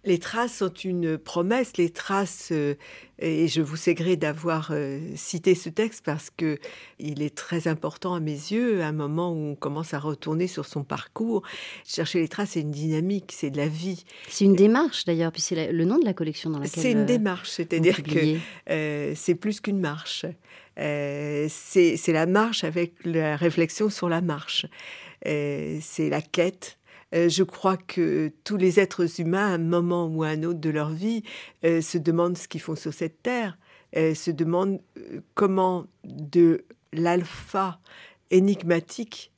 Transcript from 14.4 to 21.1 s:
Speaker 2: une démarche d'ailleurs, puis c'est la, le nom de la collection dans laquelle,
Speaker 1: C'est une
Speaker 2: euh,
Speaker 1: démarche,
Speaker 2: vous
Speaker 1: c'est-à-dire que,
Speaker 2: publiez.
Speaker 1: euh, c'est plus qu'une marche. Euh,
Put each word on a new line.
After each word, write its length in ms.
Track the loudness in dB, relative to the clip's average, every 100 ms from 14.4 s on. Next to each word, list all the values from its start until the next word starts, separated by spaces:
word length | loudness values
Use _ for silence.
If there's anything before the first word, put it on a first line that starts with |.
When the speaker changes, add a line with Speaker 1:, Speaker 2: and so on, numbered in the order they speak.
Speaker 2:
une 140 | 6 10
démarche 480 | 8 8 4 0 -2
d'ailleurs, 260 | 0 0
puis 100 | -2
c'est 140 | -4 -2
la, 160 | 0
le 140 | 2 4
nom 140 | 4
de 60 | 2
la 80 |
collection 360 | 2 -2 -4 -4
dans 100 | -4
laquelle, 240 | -4 0
Speaker 1:
C'est 80 | 2
une 120 | 4
Speaker 2:
euh, 20 | 4
Speaker 1:
démarche, 420 | 4 2 -2 -8
Speaker 2:
vous 80 | -6
Speaker 1:
c'est-à-dire 400 | -2 4 4 4
que, 160 | 2
Speaker 2:
publiez. 280 | 2 4 2 -4 -14 -4
Speaker 1:
euh, 420 | -2 -2 -4 -4 -4
c'est 200 | 0 0
plus 260 | 0 -4
qu'une 180 | -2 -2
marche. 460 | -2 -4 -8 -8 -8 -10 _ -20 -20 -6
Euh, 680 | -4 -2 -4